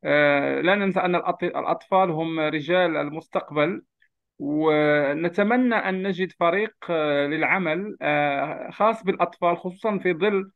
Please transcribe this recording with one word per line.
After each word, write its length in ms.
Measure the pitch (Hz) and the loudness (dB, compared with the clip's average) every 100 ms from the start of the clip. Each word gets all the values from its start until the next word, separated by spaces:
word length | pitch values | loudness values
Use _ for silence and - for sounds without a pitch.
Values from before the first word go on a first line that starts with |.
آه، 580 | 160 147 147 143 139 135 | 2 2 4 2 0 -2
لا 140 | 160 202 | 0 2
ننسى 240 | 196 185 | 0 0
أن 160 | 185 175 | 0 0
الأط-، 220 | - 170 | -2 -4
الأطفال 680 | 175 - - 170 - 190 190 | -4 -4 -2 -4 0 2 2
هم 280 | 156 165 160 | 0 -4 -2
رجال 580 | 156 156 143 180 180 151 | -2 -2 0 2 2 0
المستقبل، 840 | 147 156 - 190 - 147 151 202 _ _ _ _ _ _ | -4 -8 -6 -6 -4 -2 0 -2 _ _ _ _ _ _
ونتمنى 1400 | 143 151 156 151 151 147 143 147 170 175 202 240 254 226 | -4 0 2 2 4 2 2 -2 -2 0 2 2 2 0
أن 280 | 190 190 190 | 0 -2 -4
نجد 240 | 180 185 | -4 -4
فريق، 440 | - 170 185 214 _ - | 0 0 2 -2 _ -4
آه، 380 | 165 151 143 143 | -2 0 0 0
للعمل، 720 | 156 147 180 170 160 208 - | 0 0 0 0 -4 -6 -6
آه، 680 | 151 147 147 139 143 151 - | -2 0 0 0 -4 -6 -12
خاص 320 | - 214 220 | 0 0 2
بالأطفال، 540 | 180 190 175 - 175 170 | -4 0 -2 0 0 0
خصوصا 400 | 185 180 226 202 | -6 -6 -4 0
في 160 | 185 | 0
ظل 380 | 170 202 196 190 | 0 0 0 -4